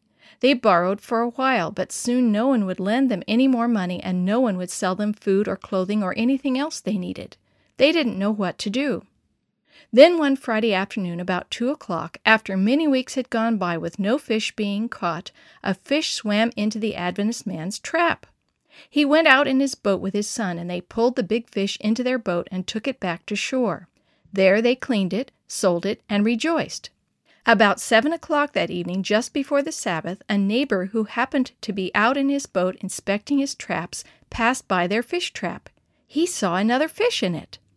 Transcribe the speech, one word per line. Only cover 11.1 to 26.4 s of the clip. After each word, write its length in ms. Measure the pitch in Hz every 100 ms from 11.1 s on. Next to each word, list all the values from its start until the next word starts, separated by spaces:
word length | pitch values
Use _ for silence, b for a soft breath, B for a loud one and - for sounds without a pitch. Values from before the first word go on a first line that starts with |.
| 170
about 280 | 180 180 -
two 200 | - 247
o'clock, 480 | 294 - 165 165 - 220
after 320 | 220 - 190
many 280 | 202 285 311
weeks 300 | 262 254 262
had 140 | 247
gone 280 | 233 226 214
by 200 | 180 165
with 200 | 170 -
no 200 | 196 285
fish 360 | - 220 - -
being 320 | 208 202 233
caught, 420 | - 175 165 - b b b
a 100 | 196
fish 380 | 190 - 294 311
swam 380 | - 208 208 233 -
into 220 | 214 214
the 160 | 220 -
Adventist 520 | 180 185 208 240 202
man's 320 | 175 170 -
trap. 460 | - 330 339 - - _ _ _ B B B
He 160 | 285 285
went 220 | 311 320
out 200 | 269 285
in 140 | 262
his 120 | 277
boat 280 | - 202 185
with 120 | 185
his 140 | 202 208
son, 320 | - 196 170
and 100 | 175
they 120 | 180
pulled 340 | - 226 240 247
the 80 |
big 240 | 185 233 -
fish 300 | 202 196 -
into 240 | 214 226
their 160 | 247 254
boat 300 | 196 175 -
and 160 | 185 -
took 220 | 220 269
it 100 | 262
back 260 | 185 170 -
to 100 | 208
shore. 500 | - 262 226 160 175 _ _ _ _
There 280 | 190 190 202
they 140 | 240 254
cleaned 380 | - 214 185
it, 180 | 196 - _ -
sold 380 | - 190 175 196
it, 160 | - -
and 160 | 202 214
rejoiced. 640 | 233